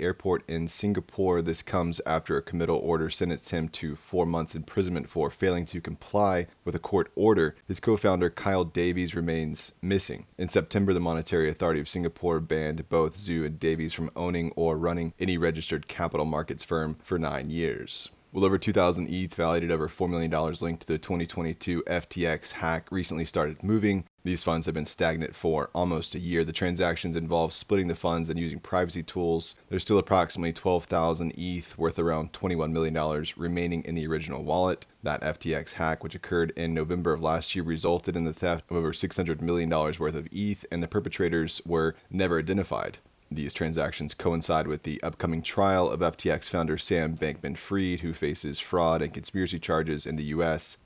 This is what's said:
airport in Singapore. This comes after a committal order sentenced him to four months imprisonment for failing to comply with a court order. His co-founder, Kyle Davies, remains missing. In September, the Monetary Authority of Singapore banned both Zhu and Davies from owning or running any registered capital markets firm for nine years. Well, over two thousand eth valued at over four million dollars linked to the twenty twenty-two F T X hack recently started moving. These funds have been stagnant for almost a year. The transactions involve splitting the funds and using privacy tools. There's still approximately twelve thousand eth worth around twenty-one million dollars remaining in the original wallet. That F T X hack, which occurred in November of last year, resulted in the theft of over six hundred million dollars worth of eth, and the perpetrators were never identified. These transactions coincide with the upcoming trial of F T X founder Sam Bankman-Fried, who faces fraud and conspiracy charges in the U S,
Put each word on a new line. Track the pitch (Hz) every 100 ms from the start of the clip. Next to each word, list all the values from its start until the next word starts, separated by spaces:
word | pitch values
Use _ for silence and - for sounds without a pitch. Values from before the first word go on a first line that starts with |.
airport | 87 92 98 87 -
in | 82 82
Singapore. | - 104 95 85 - 95 87
This | 82 82
comes | - 98 85 82 -
after | 80 - 76
a |
committal | - 85 82 80
order | - 82 80
sentenced | - 87 80 -
him | 87 80
to | - 80 73
four | - 92 85
months | 85 80 80
imprisonment | 78 - 92 87 -
for | 85 73
failing | - 95 87 82
to | 87
comply | 82 80 - 104 101 90 85 - -
with |
a | 85
court | - 98 82
order. | - 107 104 80 - -
His | 95
co-founder, | - 107 104 92 87
Kyle | - - 95
Davies, | 87 87 87 90 90
remains | 85 82 82 78 78 - -
missing. | 90 98 - - - -
In | 90
September, | 104 80 104 98
the | 90
Monetary | 87 82 80 90 78
Authority | 76 90 80
of | 73
Singapore | 92 85 - 90 82
banned | 80 78 78 78 80
both | 85 78 -
Zhu | - 82 76
and | 78
Davies | 80 80 80
from | - 80 -
owning | 87 87 82 -
or | 82 78
running | 85 85 82 -
any | 92 87
registered | 82 80 - 78 71
capital | - 85 80 78
markets | 76 78 -
firm | - 82 78 78
for | - 90
nine | 78 71 71
years. | 80 80 60 - - - - _
Well, | - 95
over | 95
two | -
thousand | 101 90 87 87
eth | 90 92
valued | - 82 85 85
at |
over | 82 78
four | - 90
million | 85 82
dollars | 80 80 82
linked | 85 82
to | -
the | 78
twenty | - 87 85
twenty-two | - 82 82 - 85 -
F | 87 -
T | - 82
X | 78 -
hack | - 82 82 82
recently | 95 85 80 82
started | 92 78 78
moving. | 92 110 104 98 85 _
These | 90 87 -
funds | 82 80
have | 80
been | 76
stagnant | - 85 82 80 -
for | 85 78 71 -
almost | 90 82 - -
a |
year. | 87 85 82
The |
transactions | 80 90 87 90 82 92 82
involve | 82 85 80
splitting | - - 101 90
the | 85
funds | 87 85 82
and | 80
using | 85 76
privacy | - 92 87 87
tools. | 82 - 85 82 - - -
There's | 95
still | - 104
approximately | 87 95 85 - 85
twelve | 82 98 90 -
thousand | 90 82 82 85 -
eth | 90 90 82 -
worth | 82 82
around | 85 80 80
twenty-one | - 95 85 78
million | 80 80
dollars | 80 78 76 78 -
remaining | 85 87 87 85
in | - 85
the | 78
original | 80 78 69 76
wallet. | 82 92 87 - _
That | 76 73
F | 76 78
T | 82
X | 76 71
hack, | - 80 80
which | - 87
occurred | - 87 82 -
in | 82
November | 82 78 90 85
of | 78
last | 80 82 -
year, | 95 82
resulted | 80 87 87 - 85
in |
the | 82
theft | 78 90 85 -
of | 87
over | 80
six | 80 95 -
hundred | 87 78
million | 82 87 82
dollars | 80 78 78
worth | 78 78
of | 80
eth, | - 104 101 -
and | 85
the | 85
perpetrators | 107 85 - 87 82 80 - -
were | 85 80 - -
never | 90 95 85
identified. | 80 95 92 58 50 - - _ _
These | 76 71
transactions | - 82 80 73 - 73
coincide | - 90 82 82 80 78
with | 76
the | - 73
upcoming | 82 80 87 82
trial | 80 - 98 95 90
of | 76
F | 85 82
T | 92
X | 80 -
founder | 90 82 78
Sam | - 90 78 80
Bankman-Fried, | 78 73 69 69 - 98 95 87
who | 85
faces | 80 76 73 76 71
fraud | - 90 85 82
and | 73
conspiracy | - - 95 90 85
charges | - 80 80 76 -
in | 76
the | 73
U | 78
S, | 82 80 - -